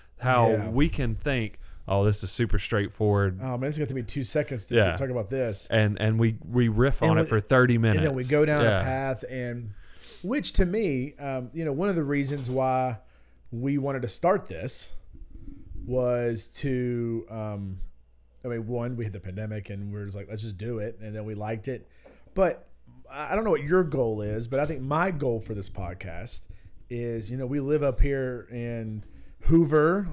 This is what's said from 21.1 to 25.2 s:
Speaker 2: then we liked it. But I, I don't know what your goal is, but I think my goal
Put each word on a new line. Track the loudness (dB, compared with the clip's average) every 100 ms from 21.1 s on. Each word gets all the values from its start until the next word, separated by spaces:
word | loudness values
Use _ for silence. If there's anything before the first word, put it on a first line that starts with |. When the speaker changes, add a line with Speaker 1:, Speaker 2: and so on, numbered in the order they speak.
| -8
Speaker 2:
then | -8
we | -6
liked | -6 -6 -6
it. | -10 -12 -20 -20 -20 -8
But | 2 2 0 -12 -20 -20 -20 -16
I, | -10 -2
I | 0
don't |
know | 2
what | 0
your | 4 4
goal | 4 2 0 0
is, | -2 -4 -2
but | -2
I | 0
think | -2
my | 0 2 2
goal | 0